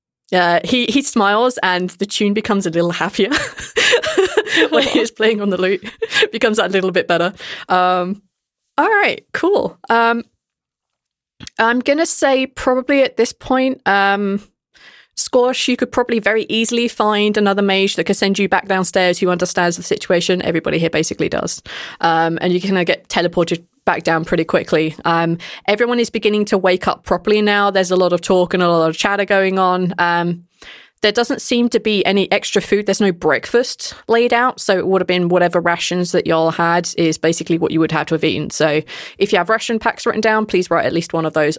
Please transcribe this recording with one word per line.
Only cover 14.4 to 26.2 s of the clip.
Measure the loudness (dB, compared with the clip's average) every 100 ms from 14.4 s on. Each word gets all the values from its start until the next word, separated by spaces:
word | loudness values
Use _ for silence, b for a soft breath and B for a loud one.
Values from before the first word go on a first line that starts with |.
| -8 _ _ B B B B -8
Squash, | 0 2 2 0 0
you | 0
could | 0
probably | -2 0 0
very | 0 0 0
easily | -2 0 0 -2
find | 0 0 2 2 2
another | 2 2
mage | 2 2 0 -2
that | -2
could | 0
send | 0 0
you | 0
back | 0 0
downstairs | 0 0 0 0 2
who | 0
understands | 0 -2 0 -2 -2
the |
situation. | -4 -6 0 0 2 -2
Everybody | 0 -2 -2 -2
here | 0
basically | 0 -2 -2 -4
does. | -2 -4 -8 B B B B
Um, | 0 2 0 0
and | 0
you | -2
can, | 0 0
uh, |
get | 0 -2 -2
teleported | -2 0 0 -2 -4 -8 _ -4
back | -2
down | 0 -2 0
pretty | -2
quickly. | 0 -2 0 0 0 -4 -2
Um, | 0 0 -2 B B -2
everyone | 0 2 0
is | -2
beginning | 0